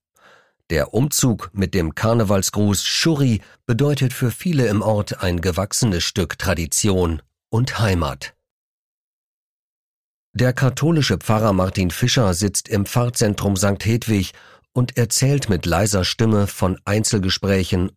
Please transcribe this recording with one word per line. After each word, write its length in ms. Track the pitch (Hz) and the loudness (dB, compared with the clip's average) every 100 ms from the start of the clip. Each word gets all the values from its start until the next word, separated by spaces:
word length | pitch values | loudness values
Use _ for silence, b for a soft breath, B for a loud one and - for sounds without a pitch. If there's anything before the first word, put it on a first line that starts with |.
| _ _ b b b b - | _ _ b b b b -4
Der 260 | 80 - | -2 0
Umzug 560 | 107 147 - 131 104 - | 0 -2 0 0 0 -4
mit 220 | 101 90 | -4 -2
dem 200 | 98 80 | 0 -2
Karnevalsgruß 880 | - 110 117 101 101 - 104 104 101 | -2 0 2 2 0 0 0 0 0
Schurri 560 | - - 165 147 135 104 B B - | -2 -2 0 2 2 0 B B -4
bedeutet 460 | 113 143 139 131 | 0 0 2 -2
für 200 | - 123 | 0 -4
viele 340 | - 185 151 117 | -2 -2 0 2
im 160 | 104 | 2
Ort 400 | 104 104 101 - | 0 0 -2 -4
ein 180 | 92 87 | -2 -2
gewachsenes 600 | 90 90 101 - 120 87 | -2 -2 -2 0 0 0
Stück 380 | - - 85 - | -2 -2 -4 -4
Tradition 840 | - 82 80 - 107 92 87 80 - _ _ | -2 -2 -2 -2 0 2 0 -2 -8 _ _
und 280 | 113 131 - | -2 -2 0
Heimat. 560 | 107 90 73 67 - _ _ _ _ _ _ _ _ _ _ _ _ _ _ _ _ _ _ _ _ | 0 0 -2 -6 -14 _ _ _ _ _ _ _ _ _ _ _ _ _ _ _ _ _ _ _ _
Der 200 | 104 123 | -2 0
katholische 680 | 123 127 127 147 160 131 92 | 2 0 2 2 2 2 0
Pfarrer 340 | - 107 107 | 0 2 2
Martin 400 | 95 92 98 90 | 2 2 0 -2
Fischer 420 | - 120 - 101 | 0 0 2 2
sitzt 340 | 87 101 - - | 2 0 -2 -2
im 160 | 104 | -2
Pfarrzentrum 720 | 101 123 120 - 107 101 101 | 0 0 -2 0 0 0 0
Sankt 300 | 95 101 98 | 0 0 0
Hedwig 480 | 107 117 113 104 92 B B B B | 0 -2 0 0 0 B B B B
und 240 | - 123 - | -4 -2 0
erzählt 520 | 110 - 131 143 - | 0 2 2 2 0
mit 180 | 87 85 | 0 0
leiser 380 | 85 104 101 | 0 2 0
Stimme 440 | 90 - 113 107 101 | 0 0 2 2 0
von 320 | - 92 92 | 0 -2 -2
Einzelgesprächen 1080 | - 104 110 107 92 - 98 98 92 95 92 | -2 -2 0 0 0 -2 0 0 0 0 -2